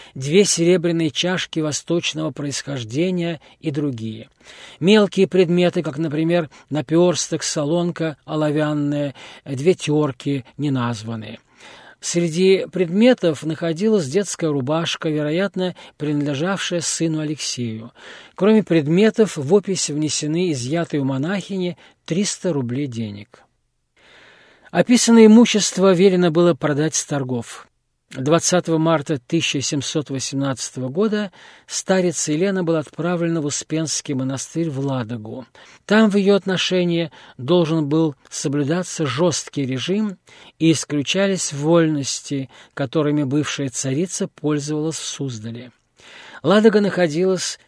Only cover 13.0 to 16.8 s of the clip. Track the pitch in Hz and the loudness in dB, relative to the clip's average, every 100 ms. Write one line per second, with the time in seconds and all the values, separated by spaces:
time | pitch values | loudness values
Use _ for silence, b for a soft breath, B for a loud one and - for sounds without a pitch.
13 | 240 247 175 147 151 156 170 165 220 214 | 4 4 0 -2 -4 -4 -4 -2 2 2
14 | 135 170 196 - 160 143 127 160 165 - | 2 -2 -2 -4 -2 -2 0 -2 -2 -4
15 | 165 151 147 165 196 185 185 B B - | -2 -2 -2 -2 -2 -2 -6 B B -8
16 | 147 147 143 139 175 190 - 175 | -4 -2 -2 -2 -2 -4 -4 -4